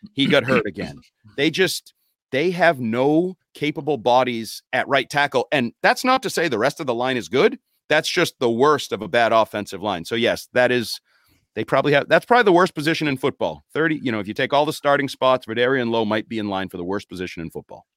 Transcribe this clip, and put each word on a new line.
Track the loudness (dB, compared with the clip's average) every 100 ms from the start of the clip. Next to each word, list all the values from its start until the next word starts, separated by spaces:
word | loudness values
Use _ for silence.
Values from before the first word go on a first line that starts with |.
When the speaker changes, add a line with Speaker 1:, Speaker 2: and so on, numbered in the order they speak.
| -14
Speaker 1:
He | -4 2
got | 2
hurt | 2 0 -2
again. | -8 -10 -12 _ _
Speaker 2:
<clears throat> | _ -2
Speaker 1:
They | -2
just, | 2 -2 -2 _ _ _ _ -6
they | -2 -2
have | 2 2 2
no | -2 0 2 2 0 -6 _
capable | -6 -6 -4 -4 -2
bodies | 4 4 2 -2 -8 -14 -6
at | -4 0
right | 0 0
tackle. | 0 0 0 0
And | -2 -2 0
that's | 0 0
not | 0 0
to | 0
say | -2 -2
the | 0
rest | -2 -2
of | -4
the |
line | -2 -2 -4
is | -2
good. | 2 2 0 _ _ 0
That's | 0 0
just | -2 -2 0
the | -2
worst | 4 4 4 -2
of | -8
a | -2
bad | 2 4
offensive | 4 2 -2 -8 -8
line. | -6 -6 -4
So, | -2
yes, | 0 -2 -2
that | 0 2
is, | 2 -2 -10 _ _ _ _ _
they | -10
probably | -2 0 2
have, | 0 2
that's | 0 4
probably | 4 6
the |
worst | 4 4 0
position | -4 -2 -2
in | -2
football. | -2 -2 -6 -6 _
Thirty, | -2 -2 -2
you | -4
know, | -4
if | -6
you |
take | -4 0
all | 2 0
the |
starting | -2 0 0 0
spots, | 0 0 0 -2
Vidarian | -2 0 0 0
Lowe | 0 0
might | -2 -2
be | -6
in | -4
line | -4 -6
for | -8
the |
worst | -6 -6 -8
position | -10 -10 -8
in | -12
football. | -12 -16 -20 _